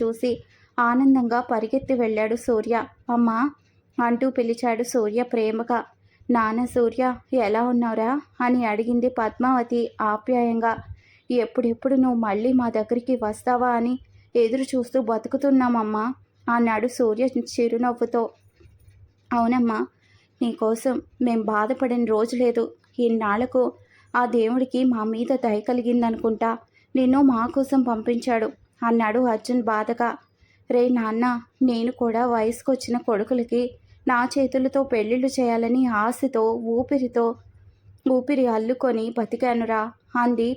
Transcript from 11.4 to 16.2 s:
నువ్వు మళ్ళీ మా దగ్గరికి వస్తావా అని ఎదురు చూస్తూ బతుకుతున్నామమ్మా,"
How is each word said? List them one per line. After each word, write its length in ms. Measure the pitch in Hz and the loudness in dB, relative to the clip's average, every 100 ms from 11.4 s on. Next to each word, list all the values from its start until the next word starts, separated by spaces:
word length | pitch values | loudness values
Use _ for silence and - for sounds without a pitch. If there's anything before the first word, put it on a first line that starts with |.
| 226 - 233 233 269 | 0 0 -2 -2 0
నువ్వు 240 | 269 254 240 | 2 2 2
మళ్ళీ 340 | 220 202 240 | 0 0 2
మా 160 | 254 233 | 2 2
దగ్గరికి 480 | 220 214 240 240 247 | -2 -2 -4 -2 -2
వస్తావా 480 | 214 214 - 247 247 233 | -2 -4 -2 0 2 0
అని 160 | 240 254 - - - 240 | 0 -4 -8 -20 -4 0
ఎదురు 300 | 226 262 262 | 2 0 -2
చూస్తూ 260 | 262 240 262 220 | -4 -2 -2 0
బతుకుతున్నామమ్మా," 960 | 220 - 269 285 269 247 233 214 214 233 262 | -2 -2 -2 2 4 4 0 0 -2 -4 -8